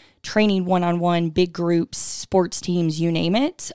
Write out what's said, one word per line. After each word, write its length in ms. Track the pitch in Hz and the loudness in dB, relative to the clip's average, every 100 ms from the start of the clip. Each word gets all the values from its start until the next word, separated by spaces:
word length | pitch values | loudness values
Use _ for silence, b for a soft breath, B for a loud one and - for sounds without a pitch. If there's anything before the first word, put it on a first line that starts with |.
| b b | b b
training 420 | - 214 214 190 | -4 2 2 2
one-on-one, 680 | 180 185 175 175 175 170 165 | 2 0 2 0 2 2 0
big 200 | 156 180 | 0 0
groups, 460 | 170 170 170 - - | 0 0 0 0 -4
sports 640 | - - - 190 175 - | -6 -8 0 0 2 -2
teams, 400 | - 175 165 156 | -2 0 0 0
you 100 | 170 | 0
name 240 | 165 170 208 | 0 0 0
it, 380 | 294 - - | 0 -4 -10